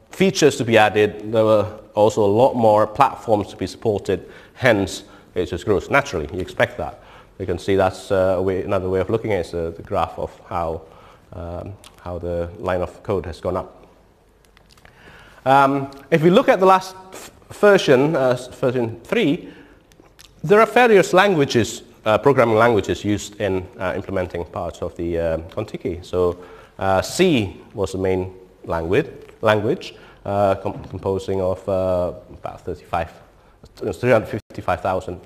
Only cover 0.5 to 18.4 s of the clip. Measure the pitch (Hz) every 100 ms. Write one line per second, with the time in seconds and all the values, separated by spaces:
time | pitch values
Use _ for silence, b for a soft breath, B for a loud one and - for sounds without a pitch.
0.5 | - 117 110 107 101 104 - 107 110 107
1.5 | 107 101 - - - 104 113 101 104 131
2.5 | 123 113 107 107 - 139 - - 107 98
3.5 | - 95 - 117 101 - 92 - B B
4.5 | - 127 104 95 - - B B - 87
5.5 | 87 - 92 - 139 - 87 73 92 90
6.5 | - 120 - 76 - B B B _ 95
7.5 | 87 - 98 95 - - 98 92 92 95
8.5 | 92 98 101 92 92 90 110 113 98 85
9.5 | 87 82 - - 95 80 - 87 - -
10.5 | 92 82 80 - b b b b - 85
11.5 | 87 98 101 - _ 90 90 85 87 85
12.5 | 87 92 90 87 - - 98 85 80 95
13.5 | 92 - - - _ _ _ _ _ _
14.5 | _ _ _ B B B B B B 127
15.5 | 139 135 139 135 - - 160 165 185 -
16.5 | 214 190 190 - - - - - - _
17.5 | - 208 196 180 127 147 160 131 127